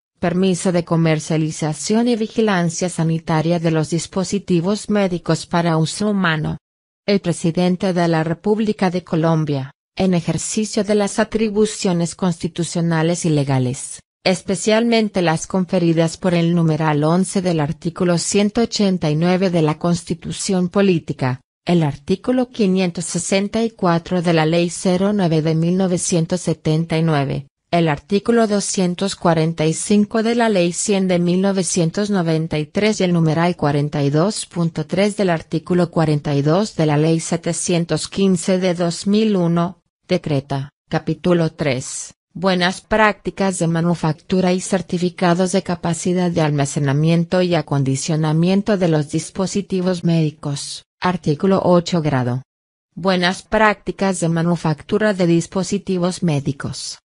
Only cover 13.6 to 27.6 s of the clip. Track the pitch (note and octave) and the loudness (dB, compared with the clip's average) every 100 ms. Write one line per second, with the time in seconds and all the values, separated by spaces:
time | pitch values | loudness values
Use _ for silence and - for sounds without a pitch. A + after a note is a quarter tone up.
13.6 | B2+ C3 - - _ _ F#3 F3+ - F#3 | -2 -4 -10 -16 _ _ -2 -2 -2 -4
14.6 | - G#3+ A#3 A3+ G#3+ G3 E3+ D#3+ - F#3+ | 0 2 2 2 0 0 0 0 -2 -4
15.6 | F3+ F#3+ E3+ E3 E3 - F#3+ E3+ E3 F3 | 0 0 2 2 0 0 -2 2 2 2
16.6 | E3 D3+ D#3+ D3 D3+ F3 F#3 G3+ F3+ E3+ | 2 2 0 2 2 2 0 -2 0 0
17.6 | C#3+ E3 E3+ - F3+ E3+ - G3+ G#3 A#3 | -2 -4 -8 -2 0 0 0 0 2 0
18.6 | A3+ - G3+ F#3 D#3+ D3+ F3 F3+ F#3+ F3 | -2 0 0 0 0 0 2 2 2 2
19.6 | D3+ D#3 F3 E3+ - E3+ - E3 - F#3 | 0 0 -2 -2 -2 -8 -8 -8 -2 -2
20.6 | F3+ G3+ G3 E3 - D3 C3 B2+ _ _ | 0 2 2 2 -2 -4 -4 -4 _ _
21.6 | - F3 D3+ C#3 - F#3+ - B3+ B3 - | 0 2 2 -4 -4 -4 0 0 -2 0
22.6 | G3 F#3 F#3 F3 E3 F3 - G3 G3+ A3 | 0 2 0 -4 -6 -6 -2 -2 0 -2
23.6 | A3+ - F3+ E3+ E3+ F#3 E3+ E3+ D#3 E3+ | -4 -2 0 0 0 -2 2 2 2 2
24.6 | F3 - G3 F3+ G3 G#3 F3 D#3+ D#3 D#3+ | 0 -2 -2 0 0 0 2 2 0 0
25.6 | E3+ F#3 F#3+ F3 - F3 E3 F3+ - D#3+ | 0 2 0 0 0 -2 0 -2 -2 -2
26.6 | - D#3 E3 D#3+ E3 D3 C#3 C#3 C#3 _ | 0 0 0 0 0 0 -2 -6 -10 _